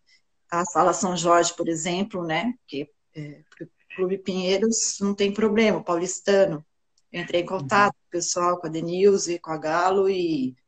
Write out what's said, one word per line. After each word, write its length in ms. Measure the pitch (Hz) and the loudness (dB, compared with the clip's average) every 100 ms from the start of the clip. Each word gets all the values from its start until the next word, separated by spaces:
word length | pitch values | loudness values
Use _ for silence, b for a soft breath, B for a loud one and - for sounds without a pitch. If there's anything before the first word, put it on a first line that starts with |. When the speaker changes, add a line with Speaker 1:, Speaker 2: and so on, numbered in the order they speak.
| _ _ _ _ _ | _ _ _ _ _
Speaker 1:
A 140 | 170 | -4
Sala 280 | 175 156 180 | -2 2 2
São 240 | 170 185 180 | 2 -2 0
Jorge, 380 | 170 170 175 | 4 4 4
por 140 | - 165 | -2 -4
exemplo, 560 | 160 175 175 208 185 | -4 -4 -4 -4 -6
né? 280 | 170 160 233 240 - | -4 -2 -4 -6 -10
Que, 240 | 139 151 _ _ | -10 -10 _ _
é, 280 | 156 147 143 _ - | -14 -14 -14 _ -18
o 340 | 160 _ _ - | -18 _ _ -4
Clube 220 | 185 190 | -2 -2
Pinheiros 800 | 196 185 185 190 220 226 - - | -4 -2 0 2 2 0 -2 -2
não 140 | 202 | -2
tem 180 | 202 202 | 0 0
problema, 460 | 202 214 208 214 175 | 0 0 2 2 2
o 60 | |
paulistano. 800 | - 170 180 - - 196 185 151 - _ _ _ _ | -2 -2 -2 -4 2 4 4 0 -10 _ _ _ _
Eu 100 | 175 | -10
entrei 200 | 170 175 | -4 -2
em 40 | 170 | -2
contato 480 | 185 135 202 202 | -6 0 2 2
Speaker 2:
Uhum. 60 | - | 0
Speaker 1:
com 60 | _ | _
o 20 | |
pessoal, 480 | 175 170 180 175 180 | -6 -4 0 0 0
com 60 | 165 | -4
a 40 | |
Denilze, 680 | 160 170 180 202 196 165 170 | -6 -4 2 4 4 0 -6
com 120 | - | -6
a 60 | 160 | -6
Galo, 520 | 156 165 180 196 196 | -2 0 2 2 2
e 440 | 190 170 151 127 127 | 0 0 -2 -4 -6